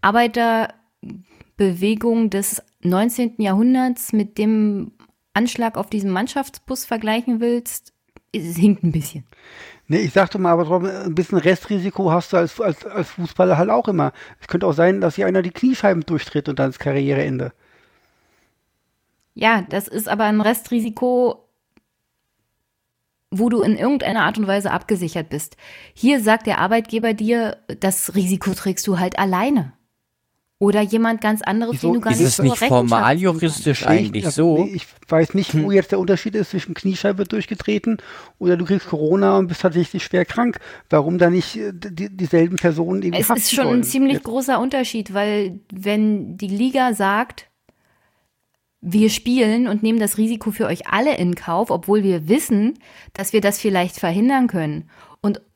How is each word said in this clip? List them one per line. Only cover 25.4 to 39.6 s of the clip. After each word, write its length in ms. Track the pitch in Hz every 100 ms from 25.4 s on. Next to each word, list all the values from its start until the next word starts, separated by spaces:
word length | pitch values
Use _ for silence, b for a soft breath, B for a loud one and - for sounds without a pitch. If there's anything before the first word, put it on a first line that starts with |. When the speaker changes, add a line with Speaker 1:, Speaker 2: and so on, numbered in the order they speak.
| - _ B B B
Speaker 1:
Hier 260 | - 233 285
sagt 260 | 214 220 220
der 100 | 196
Arbeitgeber 540 | 185 226 226 226 226
dir, 440 | 220 214 233 226 - _ 165
das 360 | - - - 202
Risiko 380 | 180 190 -
trägst 320 | 180 190 190 -
du 120 | 185
halt 180 | 180 -
alleine. 540 | 196 185 233 285 139 - _ _ _ _ _ _ _ _
Oder 220 | 202 208
jemand 400 | 208 220 226 226
ganz 200 | 214 214
anderes, 320 | - 208 233 139
Speaker 2:
Wieso? 100 | 165
Speaker 1:
den 60 | 240
du 60 |
gar 100 | -
Speaker 3:
Ist 80 | 113
Speaker 1:
nicht 80 | 165
Speaker 3:
es 80 | 117
Speaker 1:
zur 80 | 131
Speaker 3:
nicht 160 | 120
Speaker 1:
Rechenschaft 200 | 120 127 123
ziehen 0 |
Speaker 3:
formal 280 | 113 107 151
juristisch 640 | 185 165 165 151 - 139
Speaker 2:
Nee, 60 | -
Speaker 3:
eigentlich 380 | 110 107 104 101
Speaker 2:
also, 180 | 143
Speaker 3:
so? 140 | 165 156
Speaker 2:
nee, 80 | 196 190
ich 100 | - _ -
weiß 260 | 160 165
nicht, 220 | 190 180 156
wo 60 |
Speaker 3:
Hm. 80 | 156
Speaker 2:
jetzt 200 | 196 185
der 60 | 196
Unterschied 380 | 185 190 - 208
ist 160 | 190
zwischen 240 | 190 - 175
Kniescheibe 480 | 190 185 202 190
durchgetreten 720 | 196 214 - 202 - 208 - 220 B B B _
oder 200 | 180 175
du 80 | 170
kriegst 220 | 196 -
Corona 500 | 156 151 190 196 196
und 80 | 185
bist 140 | 170